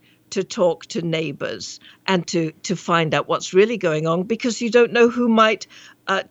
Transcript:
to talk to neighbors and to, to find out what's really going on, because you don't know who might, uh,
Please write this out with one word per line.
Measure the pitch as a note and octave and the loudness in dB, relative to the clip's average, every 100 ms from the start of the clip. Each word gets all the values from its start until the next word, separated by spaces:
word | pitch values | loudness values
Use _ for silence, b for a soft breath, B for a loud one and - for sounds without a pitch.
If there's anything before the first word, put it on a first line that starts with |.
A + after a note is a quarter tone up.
| b b _ | b b _
to | G#3 | -8
talk | F#3 - F3+ D#3+ - | -6 0 0 0 -6
to | A3 | -8
neighbors | E3 D#3+ D#3+ - - G2+ - - B B - | -4 -4 -4 -6 -8 -8 -12 -18 B B -2
and | F#3 E3+ | -2 0
to, | F3 D#3+ - | -2 -2 -6
to | - E3+ | -8 -6
find | - E3+ D#3+ | 0 0 2
out | D3 - | -2 0
what's | D#3+ - | -4 2
really | F#3 G#3+ A3+ | 2 4 2
going | F3 D3+ D#3+ | -2 0 0
on, | E3+ | -2
because | G3 A3+ B3+ G#3+ | -2 -2 -2 -4
you | A#3+ | 2
don't | A#3+ A#3 | 4 4
know | A#3 A#3+ | 4 2
who | A#3+ A#3+ | 4 2
might, | A3+ A3 A3+ - B B B - | 4 4 2 -8 B B B -4
uh, | F#3+ - | -4 -4